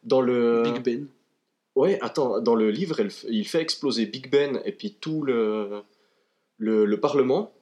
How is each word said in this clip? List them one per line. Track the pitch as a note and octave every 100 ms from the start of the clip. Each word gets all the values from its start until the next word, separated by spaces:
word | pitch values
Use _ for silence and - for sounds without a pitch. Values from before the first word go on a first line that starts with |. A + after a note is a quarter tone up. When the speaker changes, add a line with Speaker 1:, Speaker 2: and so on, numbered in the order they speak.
Speaker 1:
Dans | A#2 C3
le | B2 B2 A#2 A#2
Speaker 2:
Big | A#2 A#2+
Ben. | B2 A#2+ C#3+ _ _ _ _ _ _
Speaker 1:
Ouais, | - D#3+ G3
attends, | A#2 - C3 G#2
dans | A#2
le | A2+ A2
livre, | G#2+ F3+ D#3+
elle | G#2
f-, | - -
il | A2+ G2+
fait | E3
exploser | D#3+ - C#3 A#2 G#2+
Big | C3 C3
Ben | C#3+ C#3+ B2+
et | G#2
puis | - G#2+ -
tout | D#3+ D#3
le, | C#3 A#2+ G#2+ G#2+ G2+ G#2 G2+ _ _ _ _ _ _ _
le, | A2 A2
le | G#2 G#2
Parlement. | D3 C#3+ B2+ C#3+ A3 _